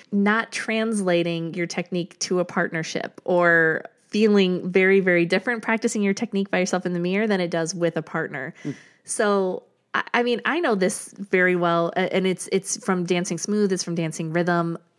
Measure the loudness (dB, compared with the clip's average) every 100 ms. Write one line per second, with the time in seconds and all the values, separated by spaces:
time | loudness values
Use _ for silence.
0 | -4 0 2 2 -2 -8 -4 -2 0 -2
1 | 2 2 2 -2 -6 -6 -6 -4 -4 -4
2 | -4 -8 -2 0 0 -2 -2 -4 -6 -6
3 | -8 -10 0 2 6 6 4 2 -6 _
4 | _ 2 4 6 4 2 0 2 6 4
5 | 4 4 4 0 -2 -6 -2 -2 0 0
6 | 0 0 -2 -4 -2 -2 0 -2 -2 -2
7 | -2 0 0 0 0 -2 -4 0 -2 -2
8 | -6 -6 -6 -8 -10 -10 -10 -10 -14 _
9 | -12 -2 2 2 0 -4 -12 _ _ -6
10 | -2 0 0 0 -2 -2 0 2 0 -2
11 | -12 -16 -2 2 2 2 2 2 0 0
12 | 0 0 0 -2 -2 -4 -2 -8 -2 -2
13 | 0 -2 -2 -6 -2 0 0 -2 -4 -4
14 | -4 -4 -4 -2 0 0 0 -4 _